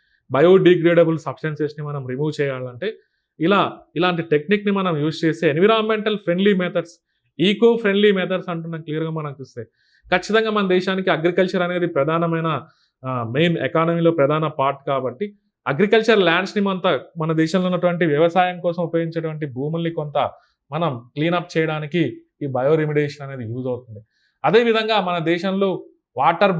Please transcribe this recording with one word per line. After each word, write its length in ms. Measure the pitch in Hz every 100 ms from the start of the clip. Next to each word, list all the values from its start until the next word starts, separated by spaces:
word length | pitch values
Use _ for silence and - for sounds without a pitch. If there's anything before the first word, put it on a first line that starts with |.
| _ _ -
బయోడిగ్రేడబుల్ 880 | 127 170 190 165 180 165 170 160 160
సబ్స్టెన్సెస్‌ని 640 | 139 - 156 147 147 151
మనం 180 | 147 143 127
రిమూవ్ 260 | 127 151
చేయాలంటే 540 | 151 139 127 127 123 202 220 _ _ _ -
ఇలా, 200 | 165 196 131 - -
ఇలాంటి 280 | 151 180 170
టెక్నిక్‌ని 500 | - 151 151 208 202
మనం 220 | 196 185 151
యూజ్ 200 | 156 151
చేస్తే 260 | 165 160 156
ఎన్విరాన్మెంటల్ 720 | 147 208 220 214 214 214 208
ఫ్రెండ్లీ 340 | 170 175 202
మెథడ్స్, 400 | 185 175 180 165 - _ _ _ -
ఈకో 300 | 185 208 233 233
ఫ్రెండ్లీ 340 | 214 196 208
మెథడ్స్ 360 | 190 175 185 175
అంటున్నాం 320 | 165 165 160
క్లియర్‌గా 300 | 156 156 160
మనం 200 | 160 147
చూస్తే. 300 | 135 131 120 110 _ _ _ -
ఖచ్చితంగా 440 | 180 196 220 220
మన 160 | 214 190
దేశానికి 420 | 185 190 190 190
అగ్రికల్చర్ 520 | 156 175 175 185 190
అనేది 260 | 175 180 170
ప్రధానమైన, 600 | 143 147 165 170 165 165 139 - _ _ _
ఆ, 80 | 131 127 113
మెయిన్ 240 | 131 175 165
ఎకానమీలో 520 | 131 160 165 170 165
ప్రధాన 340 | 165 139 156 156
పార్ట్ 340 | 143 135 139
కాబట్టి 420 | 147 135 127 - 208 - _ _ -
అగ్రికల్చర్ 540 | 143 202 226 220 220
ల్యాండ్స్‌ని 420 | 170 170 190 214
మంతా 280 | 196 185 185 131 - 165
మన 160 | 160
దేశంలో 340 | 160 160 190 180
ఉన్నటువంటి 380 | 180 175 170 170
వ్యవసాయం 500 | 143 170 185 180 180
కోసం 220 | 175 170
ఉపయోగించేటువంటి 640 | 165 165 165 160 160 156 147
భూముల్ని 460 | 120 147 165 165
కొంత 260 | 170 147 143 117 - _ _ -
మనం 220 | 151 165 120 -
క్లీనప్ 380 | 143 165 175 170
చేయడానికి 520 | 165 160 156 151 175 135 - _ -
ఈ 120 | 143
బయో 260 | 123 135
రెమెడియేషన్ 500 | 160 151 147 147 147
అనేది 200 | 139 131
యూజ్ 240 | 110 123 127
అవుతుంది. 320 | 120 - 104 - _ _ _
అదేవిధంగా 520 | 143 220 233 220 220 214
మన 160 | 185 175
దేశంలో 440 | 160 170 190 190 196 170 - _ _ 123
వాటర్ 380 | 151 170 202